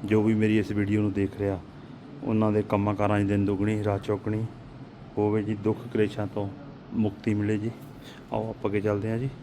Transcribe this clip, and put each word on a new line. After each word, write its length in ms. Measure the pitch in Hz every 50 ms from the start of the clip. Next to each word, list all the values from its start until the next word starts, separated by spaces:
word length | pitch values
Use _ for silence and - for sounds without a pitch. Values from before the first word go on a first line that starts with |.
| -
ਜੋ 180 | 101 107 110 104
ਵੀ 120 | 110 110
ਮੇਰੀ 240 | 107 107 107 107 107
ਇਸ 120 | 101 95
ਵੀਡੀਓ 300 | 104 104 104 98 104 107 104
ਨੂੰ 100 | 104 92
ਦੇਖ 260 | 101 98 95 - -
ਰਿਹਾ, 200 | 101 98 95 90 - - - - - - - - - - - - -
ਉਹਨਾਂ 300 | - 113 110 110 107 104
ਦੇ 100 | 107 104
ਕੰਮਾਂ 320 | 107 - 101 101 104 104
ਕਾਰਾਂ 260 | 95 104 101 104 104
'ਚ 60 | 101
ਦਿਨ 180 | 98 104 101 101
ਦੁਗਣੀ 400 | 98 101 95 101 107 110 107 104
ਰਾਤ 180 | 104 101 98 -
ਚੌਗਣੀ 420 | - 107 98 - 107 107 107 113 117 - - - - - - - - - - - - - -
ਹੋਵੇ 240 | 104 104 104 110 104
ਜੀ, 120 | 104 110
ਦੁੱਖ 240 | 104 101 110 107 - - - -
ਕਲੇਸ਼ਾਂ 340 | 113 107 101 - - 104
ਤੋਂ 220 | 98 - 107 101 104 - - - - - - - - -
ਮੁਕਤੀ 420 | 120 110 104 98 - - 117 107
ਮਿਲੇ 240 | 104 104 104 107 104
ਜੀ। 120 | 107 113 117 - - - - - - - - - - - 113
ਆਓ 180 | 110 110 113
ਆਪਾਂ 200 | 110 - - 107
ਅੱਗੇ 100 | 98 104
ਚੱਲਦੇ 300 | 98 107 104 101 98 110
ਹਾਂ 80 | 113 117
ਜੀ। 120 | 127 135 135 -